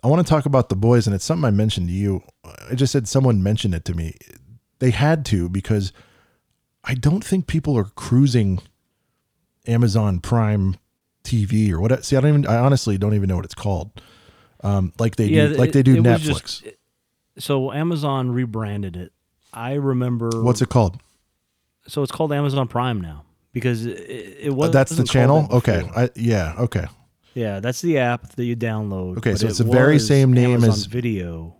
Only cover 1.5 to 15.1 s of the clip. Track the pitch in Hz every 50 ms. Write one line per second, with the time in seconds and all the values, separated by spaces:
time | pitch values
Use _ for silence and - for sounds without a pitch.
1.5 | 104 101 107 110 - - 90 87 87 95 101 101 98 90 - - _ _ _ -
2.5 | - - - 55 - 123 139 127 - 143 117 104 - 135 135 131 117 101 92 101
3.5 | 107 107 - 110 90 85 - - 90 82 82 80 - - - _ - - _ _
4.5 | 113 - _ _ _ _ - 127 113 104 123 151 160 160 139 - 110 95 87 87
5.5 | 90 98 92 - 110 104 98 95 - _ _ _ _ _ _ _ _ _ _ _
6.5 | _ _ _ _ _ _ _ - 131 127 113 143 160 196 - - - 190 - -
7.5 | - 160 147 151 143 117 101 98 _ - - - 117 123 139 143 120 123 107 98
8.5 | 92 90 - _ _ _ _ _ _ _ _ _ _ _ _ _ _ _ _ _
9.5 | _ _ _ - 117 117 120 117 95 113 107 104 95 87 - - - 117 113 107
10.5 | 104 104 95 95 92 - _ _ _ _ _ _ _ _ _ - 127 117 104 95
11.5 | - 107 110 104 90 80 90 113 127 135 - - 135 131 131 147 151 147 143 -
12.5 | 113 117 123 135 139 131 - - 101 95 98 104 107 104 98 95 92 87 90 -
13.5 | - - - 104 98 85 76 104 _ - - _ _ _ _ _ _ _ _ _
14.5 | _ _ - 98 101 98 95 87 - - 117 113